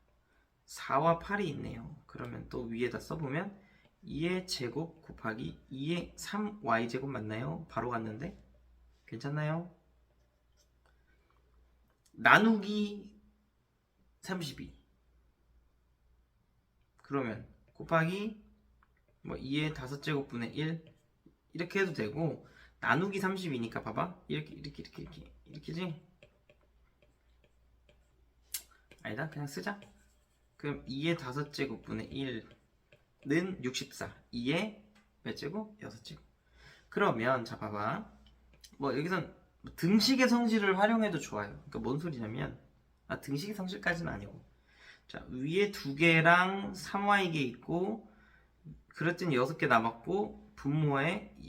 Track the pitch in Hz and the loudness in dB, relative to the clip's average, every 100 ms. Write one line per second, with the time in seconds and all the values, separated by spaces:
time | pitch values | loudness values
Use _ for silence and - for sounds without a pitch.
0 | _ _ _ _ _ _ - - - 131 | _ _ _ _ _ _ -18 -10 0 4
1 | 165 165 - 202 175 117 113 117 - - | 4 4 0 -2 0 -2 -6 -8 -12 -14
2 | - - 120 117 117 127 117 113 123 110 | -16 -10 -10 -10 -8 -6 -4 -2 -2 -2
3 | - 160 139 151 202 - - - _ _ | -6 -6 -2 -4 -4 -10 -20 -20 _ _
4 | - 135 170 185 185 - 120 143 165 - | -10 -2 0 0 -2 -4 -4 -4 -6 -10
5 | - - 113 110 156 - - 131 147 170 | -20 -8 -6 -4 -6 -10 -12 -6 -2 -2
6 | - - - 202 208 - 123 113 120 127 | -4 -10 -6 -2 -4 -4 0 2 2 -2
7 | 139 120 107 110 139 165 160 - 123 117 | -4 -6 -4 -4 -4 -6 -6 -4 -2 -2
8 | 110 110 196 - - - _ - - _ | -4 -6 -10 -12 -20 -20 _ -20 -20 _
9 | - 113 143 151 151 165 175 - _ _ | -14 -8 -4 -2 -2 -2 -6 -16 _ _
10 | _ _ _ _ _ _ _ _ _ _ | _ _ _ _ _ _ _ _ _ _
11 | _ _ _ _ _ _ _ _ _ _ | _ _ _ _ _ _ _ _ _ _
12 | _ - 110 151 220 220 196 208 208 208 | _ 4 10 10 10 6 2 -2 -2 -4
13 | - - _ _ _ _ _ _ _ _ | -14 -20 _ _ _ _ _ _ _ _
14 | _ _ - 190 147 - 85 - _ _ | _ _ -8 -6 -6 -8 -14 -16 _ _
15 | _ _ _ _ _ _ _ _ _ _ | _ _ _ _ _ _ _ _ _ _
16 | _ _ _ _ _ _ _ _ _ _ | _ _ _ _ _ _ _ _ _ _
17 | - 139 120 107 - - _ - 151 165 | -4 -2 -2 -6 -12 -20 _ -12 0 2
18 | 165 196 214 214 - _ _ _ _ _ | 2 -2 -4 -8 -20 _ _ _ _ _
19 | _ _ - - 131 147 156 139 131 143 | _ _ -10 -8 -4 -2 -2 -4 -8 -6
20 | 156 143 - 120 117 - 160 165 - - | -2 -2 -2 -6 -4 -2 -2 -4 -10 -20
21 | _ _ - _ _ 160 170 196 190 143 | _ _ -20 _ _ -6 -2 0 0 0
22 | 107 151 165 - - - - - 120 131 | -4 0 -2 -2 -12 -20 -20 -4 2 4
23 | 196 190 190 190 180 127 113 - 117 117 | 2 0 0 0 -2 -2 -2 -4 -4 -2
24 | 175 - - 147 151 - 147 - - - | -2 -4 -6 -6 -6 -12 -14 -14 -14 -12
25 | - - - - - 156 - 160 185 151 | -14 -14 -18 -20 -18 -14 -8 -6 -4 -6
26 | - _ - _ _ _ _ _ _ _ | -14 _ -20 _ _ _ _ _ _ _
27 | _ _ _ _ _ _ _ _ _ _ | _ _ _ _ _ _ _ _ _ _
28 | _ _ _ _ _ - - _ _ - | _ _ _ _ _ -12 -12 _ _ -12
29 | 104 113 156 151 143 185 196 202 - - | -8 -6 -6 -6 -6 -6 -6 -8 -12 -20
30 | _ _ _ _ _ - 143 139 - 135 | _ _ _ _ _ -10 -6 -6 -6 -2
31 | 160 165 127 139 147 - 135 110 - 110 | 0 0 -2 -4 -4 -4 -4 -6 -8 -8
32 | 107 131 135 113 - - _ _ _ - | -6 -6 -6 -6 -12 -20 _ _ _ -20
33 | _ _ 135 160 185 - 123 127 143 - | _ _ 0 2 2 -4 -4 -4 -8 -8
34 | 98 - - 120 123 170 214 - - - | -10 -10 -10 -4 0 0 -2 -8 -20 -20
35 | _ _ 123 - 147 202 214 - 113 113 | _ _ -10 -8 -6 -6 -8 -12 -16 -14
36 | - 156 - _ _ - - - - - | -16 -18 -20 _ _ -20 -20 -20 -6 2
37 | 196 117 120 131 113 - 107 104 107 185 | 2 4 4 2 0 -8 -6 -2 -2 -2
38 | - - - _ _ - - - 139 123 | -6 -18 -20 _ _ -20 -20 -4 -2 0
39 | 170 185 147 - _ _ - - 165 214 | 0 -2 -4 -12 _ _ -16 0 6 6
40 | 240 262 247 240 240 220 196 185 208 226 | 6 6 6 6 6 4 6 6 6 6
41 | 208 156 - 107 101 - - 113 113 143 | 4 0 -4 -4 -4 -8 -10 -4 -2 -2
42 | 170 127 107 110 147 - - _ _ _ | -4 -6 -6 -4 -6 -8 -20 _ _ _
43 | - - - 143 202 202 185 202 180 170 | -10 -8 -4 -4 -4 -6 -6 -2 -2 0
44 | 160 104 104 - - _ _ - - - | -2 -6 -10 -14 -20 _ _ -20 -20 -20
45 | - - - 127 139 180 202 - 139 139 | -16 -14 -10 -4 0 4 2 0 -4 6
46 | 170 165 160 175 185 196 202 190 - 202 | 8 8 10 8 6 0 -4 -8 -4 0
47 | 202 202 180 160 127 113 - 170 196 220 | 4 4 4 2 0 -4 -2 0 0 -4
48 | - - - _ _ _ 156 - _ - | -8 -20 -20 _ _ _ -20 -20 _ -2
49 | 160 170 175 123 131 160 147 117 113 - | -2 0 2 2 2 2 4 6 4 -4
50 | - 190 214 - - - 139 156 151 139 | -2 0 0 -6 -18 -6 0 4 4 4
51 | 156 202 - - | 2 0 -6 -14